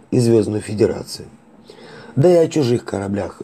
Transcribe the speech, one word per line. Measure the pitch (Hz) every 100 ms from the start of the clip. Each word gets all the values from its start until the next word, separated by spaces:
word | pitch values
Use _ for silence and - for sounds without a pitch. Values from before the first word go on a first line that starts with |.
| _
и | 127
Звёздную | 117 113 98 104
Федерацию. | - 104 104 - - - - - _ _ - - - - - -
Да | 165
и | 175
о | 160
чужих | 160 123 120
кораблях, | - 98 98 101 87 -